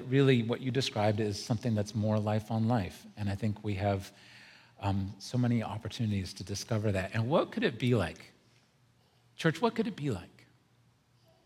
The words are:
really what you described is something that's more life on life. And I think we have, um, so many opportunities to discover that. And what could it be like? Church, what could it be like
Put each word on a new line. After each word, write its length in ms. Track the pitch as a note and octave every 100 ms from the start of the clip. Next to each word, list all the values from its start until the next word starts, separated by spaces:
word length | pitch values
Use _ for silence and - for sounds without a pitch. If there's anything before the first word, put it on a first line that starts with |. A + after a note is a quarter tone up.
| B2+
really 340 | C3+ C3+ B2
what 180 | A2+ A#2
you 80 | C3
described 500 | B2+ - A2 G#2 G#2+
is 240 | G#2 G2
something 300 | - A2 B2
that's 220 | G#2+ G2+ A2
more 240 | G#2+ G#2+
life 320 | G#2+ G#2+ G#2+
on 160 | A2 A2+
life. 380 | A#2+ F2+ - - -
And 120 | G#2
I 60 | G2+
think 280 | A2 G2+
we 100 | G#2+ F#2+
have, 360 | G2+ G2 F#2+ - - - - - - -
um, 320 | G2 G2 F#2+ A2
so 180 | - B2
many 260 | B2 A#2
opportunities 680 | G#2+ G#2 - - A2 G2+ F#2
to 100 | -
discover 480 | G2+ G2 - A2 G#2+
that. 200 | F#2+ F#2+
And 160 | A2+ A#2
what 240 | F3+ -
could 100 | A3
it 160 | G3 A#2+
be 160 | B2 A#2+
like? 380 | D#2+ - - - _ _ _ _ _ _ _ _ _ -
Church, 240 | E3 -
what 140 | A#2+ -
could 120 | A3
it 80 | F3
be 140 | C#3+
like 380 | F#2 - - - _ _ _ _ _ _ _ _ _